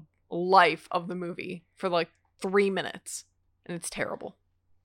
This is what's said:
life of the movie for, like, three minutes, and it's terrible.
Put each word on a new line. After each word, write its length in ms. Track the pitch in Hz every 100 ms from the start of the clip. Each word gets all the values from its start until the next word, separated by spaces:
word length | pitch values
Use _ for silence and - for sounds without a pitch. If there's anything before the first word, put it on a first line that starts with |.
| 156 _ _
life 580 | 175 180 190 170 160 -
of 180 | 180 170
the 60 |
movie 500 | 180 175 165 180 180 - -
for, 120 | 190
like, 220 | 175 165 _ _ _
three 300 | 196 196 196
minutes, 540 | 185 151 - - - - _ _ _ -
and 80 | 170
it's 140 | -
terrible. 460 | - - - - - _ _ _ _